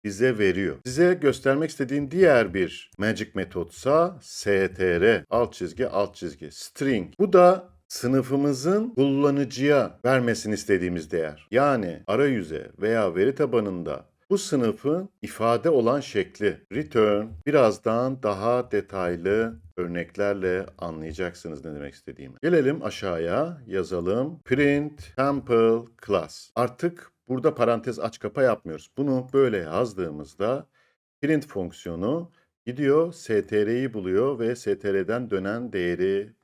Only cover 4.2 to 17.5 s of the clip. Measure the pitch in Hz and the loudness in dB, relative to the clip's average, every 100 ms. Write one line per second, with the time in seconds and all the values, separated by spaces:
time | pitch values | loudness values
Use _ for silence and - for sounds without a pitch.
4.2 | - - 104 98 95 90 92 85 104 101 | -16 -6 0 2 2 0 0 4 4 4
5.2 | - 117 113 - 87 80 127 98 101 - | 2 0 0 -4 -8 -4 -4 -2 -2 -4
6.2 | 87 69 73 - - - 139 113 87 - | -12 -10 -16 -16 -16 -6 -2 -2 -2 -2
7.2 | 196 180 180 185 - _ - - 123 135 | 4 8 8 6 -2 _ -16 -6 0 0
8.2 | 131 139 143 131 151 208 240 220 139 139 | 0 0 0 0 0 0 0 0 2 4
9.2 | 143 139 131 117 143 143 98 - 123 131 | 2 2 -2 0 2 4 2 -2 2 2
10.2 | 120 107 107 101 - 98 90 87 78 85 | 2 -2 -2 -4 2 2 2 -4 -4 -4
11.2 | 78 76 - 113 143 127 92 78 - 110 | -4 -8 -2 2 2 2 -2 -8 -4 0
12.2 | 143 120 80 76 - - 104 113 98 85 | 0 0 -4 -8 -10 -4 0 2 2 2
13.2 | 110 139 139 117 104 90 80 69 - _ | 0 2 0 0 0 -4 -6 -8 -12 _
14.2 | - 196 - 143 117 107 135 170 196 - | -2 -2 0 0 0 0 -2 -2 -4 -12
15.2 | 104 - 113 120 165 143 113 139 131 104 | -12 -2 2 2 4 4 4 0 -2 -4
16.2 | 90 - 101 80 - 113 151 117 107 104 | -4 -2 -2 -2 -8 -8 -2 2 4 2
17.2 | 110 - - | -2 -8 0